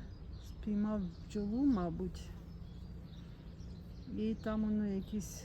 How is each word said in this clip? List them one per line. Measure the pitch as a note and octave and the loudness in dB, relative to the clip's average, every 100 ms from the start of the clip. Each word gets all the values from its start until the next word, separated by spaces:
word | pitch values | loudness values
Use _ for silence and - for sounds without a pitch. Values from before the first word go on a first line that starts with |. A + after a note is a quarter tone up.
| - - - - - | -8 -8 -8 -8 -8
спіймав | - G#3+ G#3 G#3 G#3+ | -4 2 4 4 4
бджолу, | F3+ E3 - G#3+ G3+ A#3 | 0 -4 -4 0 2 6
мабуть. | C#4+ G#3+ F3 E3+ F#3 - - - - - - - - - - - - - - - - - - - - G3 | 6 6 4 2 -2 -2 -8 -8 -10 -10 -10 -10 -10 -10 -10 -10 -10 -10 -12 -10 -8 -8 -10 -10 -4 0
І | G#3+ | 2
там | G#3+ A3 A3 | 2 2 4
воно | G#3+ G#3+ G#3 | 4 4 4
якісь | G3 - G#3+ - - | 2 0 -2 -2 -6